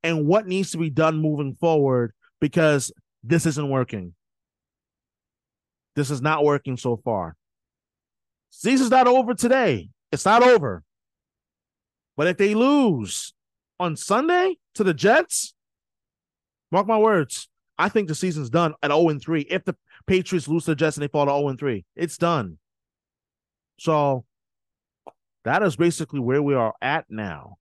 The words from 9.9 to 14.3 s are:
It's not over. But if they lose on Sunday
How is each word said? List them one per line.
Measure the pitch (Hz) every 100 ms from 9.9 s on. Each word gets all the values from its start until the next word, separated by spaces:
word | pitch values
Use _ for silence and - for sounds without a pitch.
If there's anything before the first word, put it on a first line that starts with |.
| _ _
It's | 147
not | 185 226
over. | 247 233 135 90 _ _ _ _ _ _ _ _ _ _ _ _ _ -
But | 160
if | 175
they | 202
lose | 208 262 294 247 139 98 - - _ _ _ _ _
on | 180 156
Sunday | - 214 311